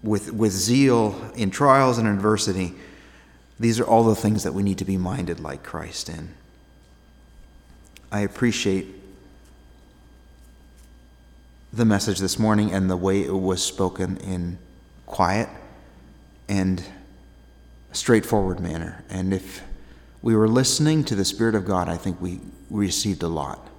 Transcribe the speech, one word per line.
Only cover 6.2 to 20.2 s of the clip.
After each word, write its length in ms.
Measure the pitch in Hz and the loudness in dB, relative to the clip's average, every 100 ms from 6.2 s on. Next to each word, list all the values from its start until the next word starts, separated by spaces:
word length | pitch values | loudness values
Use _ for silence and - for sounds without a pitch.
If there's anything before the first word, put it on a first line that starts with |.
| 82 - - - - - - - - - - - - - - - - - - | -14 -18 -20 -20 -20 -20 -20 -20 -20 -20 -20 -20 -20 -20 -20 -20 -20 -20 -8
I 80 | 104 | -4
appreciate 680 | 101 - 123 107 101 95 92 - - - - - - - - - - - - - - - - - - - - - - - - - - - - | -4 0 0 0 0 -2 -4 -14 -20 -20 -20 -20 -20 -20 -20 -20 -20 -20 -20 -20 -20 -20 -20 -20 -20 -20 -20 -20 -20 -20 -20 -20 -20 -20 -12
the 140 | 110 113 | 2 4
message 340 | 101 - 95 | 4 2 0
this 180 | 95 - | -2 0
morning 360 | 110 107 104 | 2 4 2
and 160 | 95 92 | 2 0
the 80 | 90 | 2
way 240 | 95 98 | 2 2
it 100 | 82 | 2
was 320 | 95 92 90 | 0 0 0
spoken 540 | - - 95 92 92 92 | -4 -2 -2 -2 -4 -4
in 400 | 98 92 87 90 - - - - - | -6 -6 -6 -8 -16 -20 -20 -20 -16
quiet 420 | - 90 101 - - - - - - - - - - - | -2 0 2 -2 -8 -20 -20 -20 -20 -20 -20 -20 -20 -2
and 340 | 98 95 90 - - - - - - - - - - - | 0 2 0 -6 -16 -20 -20 -20 -20 -20 -20 -20 -20 -12
straightforward 680 | - - 113 - 110 95 90 | -6 2 2 4 0 0 -2
manner. 460 | 85 80 82 - - | -4 -6 -8 -12 -10
And 240 | 95 92 | -6 -2
if 300 | 95 - - - - - - - - | -2 -4 -16 -14 -14 -14 -20 -20 -6